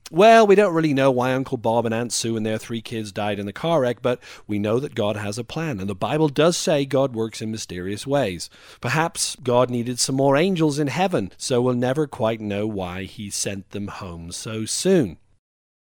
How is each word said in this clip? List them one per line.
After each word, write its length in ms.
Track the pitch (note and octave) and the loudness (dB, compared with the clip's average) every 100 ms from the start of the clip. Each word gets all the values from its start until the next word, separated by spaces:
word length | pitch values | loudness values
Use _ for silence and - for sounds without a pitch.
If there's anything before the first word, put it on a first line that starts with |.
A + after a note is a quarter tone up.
| - | -6
"Well, 340 | D#3+ G#3+ A3+ G#3+ | 6 8 8 8
we 80 | |
don't 220 | G3 G#3 E3 | 6 6 4
really 180 | D#3+ | 2
know 160 | C3+ C3+ | 4 4
why 240 | B2 B2 | 4 0
Uncle 240 | C3 C3 B2 | 0 -2 -2
Bob 300 | A2+ A#2 A2+ | 0 0 0
and 80 | A2+ | -2
Aunt 180 | A#2+ | -2
Sue 240 | - A#2 A2+ | -4 -2 -2
and 80 | A2 | -2
their 140 | A2 | -4
three 220 | - A#2 | -6 -10
kids 300 | - A2+ G#2+ | -8 -8 -8
died 280 | G2 G#2 G2+ | -4 -4 -4
in 80 | G2+ | -6
the 60 | |
car 280 | - E3 E3 | -4 0 2
wreck, 220 | B2 A#2+ | 2 0
but 180 | B2+ B2 - - - | -2 -2 -6 -18 -6
we 140 | G#2 | -2
know 200 | G#2 A#2 | 0 0
that 140 | D3 | -2
God 220 | - G#2 G#2+ | -2 -2 -2
has 220 | G#2 G#2 | -6 -8
a 40 | |
plan, 360 | A#2 D#3 E3 G#2+ | -8 -6 -6 -6
and 100 | G2 | -6
the 60 | F#2+ | -4
Bible 340 | G#2+ D3+ D#3 | -2 2 0
does 260 | C#3 D#3+ F3 | 4 2 2
say 300 | - D3+ C#3 | 0 0 0
God 300 | C3+ C3+ A2+ | 0 0 -2
works 260 | A2+ - | -6 -6
in 80 | A2 | -8
mysterious 560 | A2 - F2+ F2+ G2+ C3+ | -8 -8 -8 -6 -6 -2
ways. 420 | C#3+ A2+ E2+ - - - - | 0 0 -4 -10 -16 -20 -8
Perhaps 580 | A#2+ D3 E3 - - - | -4 -2 -2 -2 -6 -4
God 300 | B2 A#2+ B2 | 2 4 4
needed 280 | B2 A#2 B2 | 0 -4 -2
some 160 | - C3+ | -2 2
more 220 | C#3 C#3 | 4 4
angels 400 | F#3+ F3+ D#3 C#3+ | 2 2 0 0
in 100 | D3 | -2
heaven, 440 | B2 F#3+ E3 F#2+ - | 0 0 0 -4 -6
so 260 | - B2 | -2 2
we'll 120 | B2+ | 2
never 320 | B2 B2 C3+ D3 | 2 0 0 -2
quite 360 | - A2+ A2+ | 0 -2 0
know 260 | G#2+ G2+ A2 | -4 -2 -2
why 380 | G2+ F2+ F#2 F#2+ | -4 -6 -8 -10
he 260 | - G2+ | -10 -10
sent 400 | - - G2 F#2 | -6 -6 -6 -10
them 160 | G#2 G2+ | -10 -10
home 440 | - F#2+ E2+ E2+ | -10 -12 -12 -12
so 340 | - - A2 G#2+ | -12 -10 -8 -6
soon." 520 | - F3+ F#3+ G#2 C#2+ _ _ _ _ _ _ | -2 2 4 2 -4 _ _ _ _ _ _